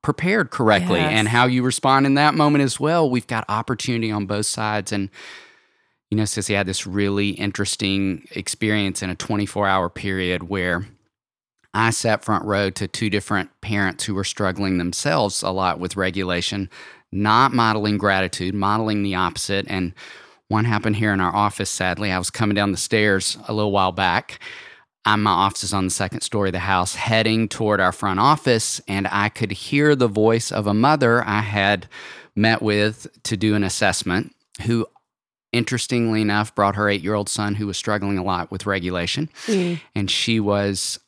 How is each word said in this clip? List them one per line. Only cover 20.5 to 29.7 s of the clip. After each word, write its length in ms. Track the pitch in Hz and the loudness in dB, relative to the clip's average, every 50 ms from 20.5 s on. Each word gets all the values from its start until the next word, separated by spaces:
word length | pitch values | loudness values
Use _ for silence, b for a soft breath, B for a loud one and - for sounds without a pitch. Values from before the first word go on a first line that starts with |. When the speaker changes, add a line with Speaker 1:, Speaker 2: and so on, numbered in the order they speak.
| 113 107 110 | 0 0 2
Speaker 1:
happened 320 | 120 107 104 - 110 104 | 2 0 0 0 0 0
here 140 | 98 107 107 | 0 2 0
in 80 | 98 98 | 2 2
our 160 | 92 90 85 | 0 0 2
office, 340 | 104 104 104 - - 101 - | 2 0 0 0 -2 -4 -4
sadly. 400 | - - 92 90 92 92 104 101 | -2 -2 -2 -2 -2 -2 -2 -2
I 80 | 92 92 | -2 -2
was 100 | 90 - | -2 -4
coming 240 | - - 117 104 101 | -2 0 0 0 2
down 160 | 101 101 101 | 2 2 0
the 60 | 92 | 0
stairs 600 | 85 - - 113 110 107 107 98 95 92 - - - - | -2 -2 0 2 2 4 4 2 2 0 -2 -6 -6 -8
a 60 | - 110 | -6 -2
little 180 | 107 104 104 | -2 0 2
while 200 | 98 101 95 92 | 2 2 2 2
back. 480 | 90 98 95 90 87 110 - - - B B B B B B B B B B B _ _ _ | 0 0 0 2 2 0 -2 -4 -18 B B B B B B B B B B B _ _ _
I'm, 140 | 110 107 107 | 2 2 4
my 100 | 104 104 | 4 2
office 320 | 92 85 98 98 - - - | 4 4 2 2 0 -2 -4
is 80 | 92 104 | -2 -2
on 100 | 98 92 | 0 0
the 60 | 92 | 0
second 300 | - - 98 87 - 110 | 0 -2 -4 -4 -4 -8
story 280 | - - - 104 101 95 | -8 -4 -2 0 0 0
of 40 | 90 | -2
the 60 | 90 | -2
house, 360 | 87 98 95 90 90 92 - | 0 2 2 2 2 0 -4
heading 520 | - - 120 113 113 110 110 110 113 113 | -4 -2 0 2 2 4 2 2 2 0
toward 320 | 101 - - 113 107 104 98 | -2 -2 -2 0 0 2 4
our 120 | 95 92 | 2 2
front 280 | 92 - - 98 92 95 | 0 0 -2 -2 0 4
office, 640 | 110 139 156 147 - 139 120 110 - - - - - | 4 4 4 4 4 2 2 2 2 -2 -6 -6 -6
and 200 | - 98 98 98 98 | -4 -4 -2 -2 -2
I 180 | - 101 101 107 | 0 0 0 0
could 220 | _ - 113 98 | _ -2 -4 -4
hear 440 | 101 - - - | -4 -8 -6 -2